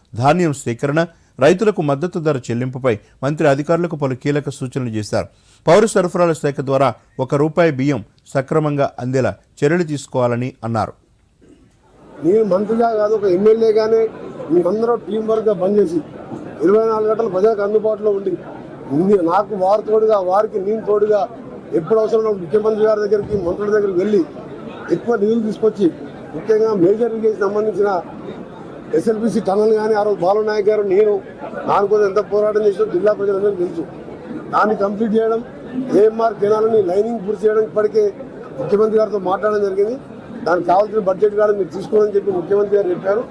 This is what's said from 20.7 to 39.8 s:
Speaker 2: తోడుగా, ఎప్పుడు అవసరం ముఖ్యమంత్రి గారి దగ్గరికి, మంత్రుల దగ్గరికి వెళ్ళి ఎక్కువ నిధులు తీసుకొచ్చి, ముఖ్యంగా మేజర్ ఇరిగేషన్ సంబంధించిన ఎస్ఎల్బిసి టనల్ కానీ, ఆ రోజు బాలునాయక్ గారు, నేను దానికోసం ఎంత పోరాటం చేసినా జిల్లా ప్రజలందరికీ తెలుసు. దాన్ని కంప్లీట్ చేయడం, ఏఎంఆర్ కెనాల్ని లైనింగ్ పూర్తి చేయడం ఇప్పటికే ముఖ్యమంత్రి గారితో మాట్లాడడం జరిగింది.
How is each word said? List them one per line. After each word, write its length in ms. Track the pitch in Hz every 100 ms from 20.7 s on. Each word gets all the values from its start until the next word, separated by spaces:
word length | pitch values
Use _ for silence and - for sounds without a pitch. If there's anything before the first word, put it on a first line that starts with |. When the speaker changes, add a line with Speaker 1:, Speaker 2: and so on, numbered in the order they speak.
| 220 202
Speaker 2:
తోడుగా, 320 | 208 214 208 180 - - - -
ఎప్పుడు 260 | 156 156 220
అవసరం 240 | 214 226 220 202
ముఖ్యమంత్రి 420 | 165 208 214 214 214
గారి 120 | 214
దగ్గరికి, 320 | 208 208 202 208 170
మంత్రుల 240 | 202 208 208
దగ్గరికి 240 | 202 175
వెళ్ళి 200 | 202 208 156 - - - - - - 175
ఎక్కువ 180 | 226 233
నిధులు 200 | 208 233 214
తీసుకొచ్చి, 400 | 196 220 202 175 - - - - -
ముఖ్యంగా 360 | 208 220 220 202
మేజర్ 300 | 170 214 233
ఇరిగేషన్ 300 | 226 220 190 196
సంబంధించిన 440 | 208 220 185 202 180 - - - - - - - - - 165
ఎస్ఎల్బిసి 420 | 220 220 226 214 185
టనల్ 260 | 202 220 214
కానీ, 160 | 214 214
ఆ 20 | 208
రోజు 120 | 190
బాలునాయక్ 440 | 175 208 214 214 202
గారు, 140 | 214 202 185
నేను 180 | 214 196 - - - - -
దానికోసం 360 | 170 202 208 202
ఎంత 100 | 196 202
పోరాటం 300 | 208 208 208 214
చేసినా 180 | 190 214 175
జిల్లా 160 | 202 202
ప్రజలందరికీ 400 | 202 190 208 185
తెలుసు. 200 | 180 165 147 - - - - - -
దాన్ని 220 | 156 202 214
కంప్లీట్ 300 | 202 202 226 220
చేయడం, 260 | 220 226 233 - - - - 190
ఏఎంఆర్ 360 | 220 220 226 208
కెనాల్ని 400 | 202 214 220 220 180
లైనింగ్ 300 | 190 220 233
పూర్తి 180 | 185 208 214
చేయడం 180 | 220 214
ఇప్పటికే 340 | 175 214 214 208 - - - - -
ముఖ్యమంత్రి 400 | - 202 220 214
గారితో 200 | 214 202 180
మాట్లాడడం 340 | 190 208 208 202
జరిగింది. 280 | 190